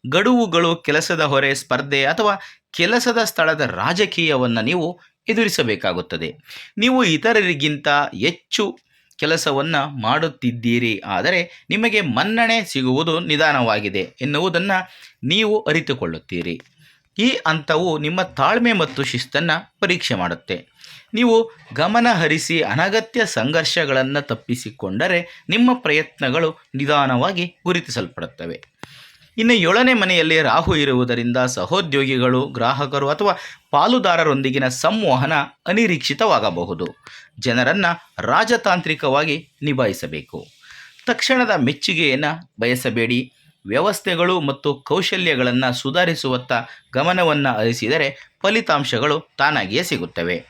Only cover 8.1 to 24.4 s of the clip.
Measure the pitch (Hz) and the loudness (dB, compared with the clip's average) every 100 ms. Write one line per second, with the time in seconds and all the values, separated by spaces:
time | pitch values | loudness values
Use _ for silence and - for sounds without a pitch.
8.1 | - 139 170 _ - 208 - _ _ _ | -2 -4 -4 _ -2 -2 -6 _ _ _
9.1 | - 151 160 156 139 151 151 143 139 110 | -6 -2 0 0 -2 0 -2 -2 -4 0
10.1 | 147 165 - 120 120 117 120 117 104 101 | 0 -2 -2 -4 -2 0 2 0 -2 -2
11.1 | 92 143 180 175 - - 196 226 208 165 | -2 0 0 -4 -12 -6 -2 0 0 0
12.1 | 113 190 226 226 226 185 139 127 131 165 | 0 0 0 2 0 -2 -2 0 0 0
13.1 | 160 165 147 156 147 117 107 101 95 87 | -2 -2 0 2 2 0 0 -2 -4 -6
14.1 | - 139 147 180 170 196 185 185 - - | -6 -4 -2 -2 -2 -2 -4 -4 -18 -20
15.1 | _ 131 190 214 214 - 160 151 127 85 | _ -2 0 2 0 0 -2 -2 -6 -6
16.1 | 80 - 87 87 82 - _ _ _ _ | -8 -8 -8 -6 -10 -12 _ _ _ _
17.1 | - 240 262 160 160 147 160 180 156 147 | -2 0 0 -2 -2 0 0 0 -2 -2
18.1 | 175 180 - 139 233 240 208 143 - 131 | -4 -4 0 2 2 2 2 0 -2 -4
19.1 | 127 - 139 165 156 - _ 190 180 - | -6 -4 -2 0 -2 -6 _ -2 -2 -2
20.1 | 107 87 85 - 92 - _ - - _ | -2 -2 -4 -6 -8 -8 _ -20 -20 _
21.1 | 220 247 226 226 - - - 170 226 240 | 0 4 4 2 -8 -10 -2 0 2 2
22.1 | 196 160 156 - 165 123 113 185 220 220 | 2 2 0 0 -2 0 0 2 0 -2
23.1 | 247 214 - 120 160 156 175 147 131 131 | -2 -2 0 0 0 0 0 2 0 0
24.1 | 143 139 113 | -2 -4 -8